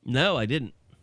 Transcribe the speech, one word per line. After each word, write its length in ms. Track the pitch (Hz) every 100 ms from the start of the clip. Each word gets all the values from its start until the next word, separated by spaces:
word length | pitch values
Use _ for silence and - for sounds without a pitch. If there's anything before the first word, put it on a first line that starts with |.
No, 320 | 123 127 185 240
I 120 | 110
didn't. 260 | 151 117 - _ -